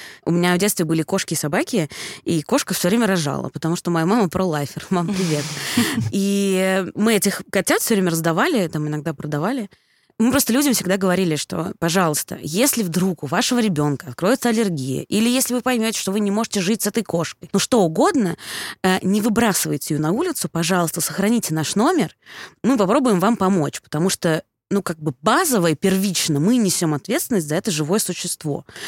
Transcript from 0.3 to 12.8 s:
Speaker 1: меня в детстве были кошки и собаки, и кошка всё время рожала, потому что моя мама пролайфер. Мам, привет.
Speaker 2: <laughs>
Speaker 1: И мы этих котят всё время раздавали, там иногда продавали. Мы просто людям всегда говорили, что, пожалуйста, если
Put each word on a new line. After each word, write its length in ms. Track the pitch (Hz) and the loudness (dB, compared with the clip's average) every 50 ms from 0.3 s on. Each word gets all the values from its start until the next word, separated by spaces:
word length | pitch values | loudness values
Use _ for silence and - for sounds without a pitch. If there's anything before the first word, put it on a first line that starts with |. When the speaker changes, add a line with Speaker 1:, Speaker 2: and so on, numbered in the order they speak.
Speaker 1:
меня 240 | 170 175 175 180 175 | 2 2 4 4 2
в 20 | |
детстве 280 | 175 196 208 - - 170 | 2 2 0 0 0 0
были 180 | 156 165 160 156 | 0 0 0 0
кошки 300 | - 190 196 - - 160 | 0 -2 -2 -2 -2 -4
и 40 | |
собаки, 520 | - - 143 160 226 370 - - 190 156 - - - - - - - - | -4 -2 -2 -2 -2 -2 0 0 -2 -2 -2 -6 -12 -14 -14 -14 -8 -4
и 160 | - - - | -2 -2 -2
кошка 320 | - - 226 294 - - 180 | 0 0 0 0 0 0 -2
всё 160 | - - 175 | -2 0 2
время 180 | 214 240 226 | 2 2 2
рожала, 420 | 190 190 175 147 143 139 139 - - | 2 2 0 0 -2 -4 -4 -6 -8
потому 260 | - - - 160 175 | -8 -4 -4 -2 -2
что 140 | - - 175 | -2 -2 -2
моя 140 | 170 160 160 | 0 2 2
мама 220 | 185 220 247 196 156 | 2 4 4 2 2
пролайфер. 560 | - 185 190 180 151 147 143 - - - - - | 0 0 -2 0 -2 -2 -4 -6 -8 -10 -6 -2
Мам, 180 | 185 175 170 | -2 -2 0
привет. 360 | 165 202 185 185 165 151 147 143 - - - - - - | -2 -2 -2 0 0 0 -2 -2 -4 -8 -8 -8 -4 0
Speaker 2:
<laughs> 360 | 240 - - - - - - | 0 0 0 0 -2 -2 -2
Speaker 1:
И 760 | - 196 196 196 202 202 196 196 190 185 190 190 190 196 185 - - | -2 -2 0 0 0 2 2 2 2 2 2 2 0 0 -2 -2 -2
мы 180 | 202 214 226 226 | 0 2 2 4
этих 260 | 190 - 202 - - - - | 4 2 0 -2 -2 -4 -2
котят 300 | - 196 180 - 320 - | -2 0 2 2 0 2
всё 140 | - - 226 | 2 2 2
время 160 | 196 185 175 | 2 2 2
раздавали, 560 | 165 165 160 170 160 185 254 359 311 220 180 | 0 0 0 0 2 2 2 2 2 0 0
там 200 | 147 160 151 151 | -2 -2 -4 -4
иногда 260 | 151 151 151 143 165 151 | -4 -4 -4 -6 -6 -8
продавали. 560 | - - 151 151 143 160 214 277 262 202 - _ _ _ _ _ _ _ _ _ - | -8 -6 -6 -4 -2 -2 -2 -2 -4 -6 -8 _ _ _ _ _ _ _ _ _ 0
Мы 120 | 220 254 | 2 2
просто 220 | 247 277 - - 220 | 2 2 2 2 2
людям 200 | 220 190 247 220 | 2 2 2 2
всегда 240 | - - 180 190 | 0 0 0 0
говорили, 380 | 196 196 185 175 180 190 165 151 | 2 2 2 2 2 2 0 0
что, 360 | 143 - - - 165 160 - - - | -2 -4 -6 -6 -6 -6 -6 -6 -2
пожалуйста, 580 | 165 170 160 196 180 160 151 - - - - - | -2 0 2 2 2 2 0 -2 -4 -6 -10 -10
если 420 | - 147 156 208 254 - - 233 | -8 -4 0 0 2 2 2 0